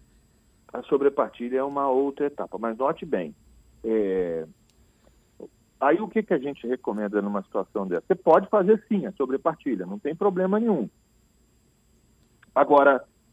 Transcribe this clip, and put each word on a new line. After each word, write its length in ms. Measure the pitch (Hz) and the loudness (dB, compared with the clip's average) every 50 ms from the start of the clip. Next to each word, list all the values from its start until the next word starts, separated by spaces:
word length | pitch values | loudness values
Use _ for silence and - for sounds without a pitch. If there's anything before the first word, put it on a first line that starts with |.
| _ _ _ _ _ _ _ _ _ _ _ _ _ - - | _ _ _ _ _ _ _ _ _ _ _ _ _ -12 -12
A 80 | 123 - | -12 -2
sobrepartilha 720 | - 151 135 139 139 139 147 120 - - - 120 123 127 131 | 0 0 2 2 2 2 2 -2 -2 -4 -10 -8 -4 -2 -2
é 40 | 135 | -2
uma 260 | 143 143 139 139 135 | -2 -2 -2 0 2
outra 380 | 127 135 139 139 139 - 143 | 2 2 0 0 -2 -2 -4
etapa, 300 | 143 143 - 92 - - | -4 -4 -6 -10 -8 -8
mas 200 | 98 113 113 113 | -6 -6 -6 -4
note 280 | 113 131 147 165 - - | -2 -2 -2 -2 -4 -6
bem, 300 | 156 120 95 82 73 - _ _ - - - _ _ _ _ - | -4 -4 -4 -4 -6 -10 _ _ -20 -20 -20 _ _ _ _ -4
é... 600 | 113 110 110 101 95 95 92 90 85 82 82 80 - - _ _ _ _ _ _ _ _ _ _ - _ _ _ _ _ _ - - _ _ _ _ _ - | 0 0 0 2 0 0 -2 -2 -2 -4 -6 -8 -10 -16 _ _ _ _ _ _ _ _ _ _ -20 _ _ _ _ _ _ -20 -20 _ _ _ _ _ 0
aí 200 | 131 147 165 208 | 2 2 2 2
o 80 | 220 | 0
que 160 | 185 - 220 208 | -2 -2 -4 0
que 100 | - 185 | 0 -2
a 40 | |
gente 280 | 135 127 143 139 - - | -2 -2 -6 -10 -8 -6
recomenda 560 | 117 127 - - 123 107 107 104 101 107 104 | -6 -6 -4 -4 -6 -4 -4 -4 -2 -2 -2
numa 220 | 98 101 101 98 98 | -2 -2 -4 -6 -6
situação 420 | _ - 104 95 _ - 104 95 | _ -6 -6 -6 _ -6 -6 -4
dessa? 200 | 92 87 85 - | -4 -4 -4 -2
Você 80 | - 185 | -2 -4
pode 320 | - - 170 160 185 196 | 0 4 4 4 4 4
fazer 340 | - - 208 180 202 220 220 - | 2 0 0 4 4 2 2 2
sim 180 | - 214 190 - | -2 -2 -2 -2
a 60 | - | -4
sobrepartilha, 720 | - - 135 127 131 131 - 165 160 - - 147 110 92 90 | -4 -4 -4 -2 -2 -2 -2 -2 -4 -4 -6 -6 -4 -4 -6
não 140 | 92 101 107 | -8 -10 -8
tem 160 | - 143 160 | -8 -8 -6
problema 440 | - 196 202 180 180 185 190 202 214 | -2 -2 -2 0 0 0 0 0 0
nenhum. 280 | 233 226 190 139 101 - _ _ _ _ _ _ _ _ _ _ _ _ _ _ _ _ _ _ _ _ _ _ _ _ _ _ _ _ _ _ - _ - | 0 0 0 0 -2 -6 _ _ _ _ _ _ _ _ _ _ _ _ _ _ _ _ _ _ _ _ _ _ _ _ _ _ _ _ _ _ -20 _ 2
Agora, 480 | 135 139 139 147 143 139 143 135 123 - _ _ _ _ _ | 2 4 6 6 6 8 6 4 4 0 _ _ _ _ _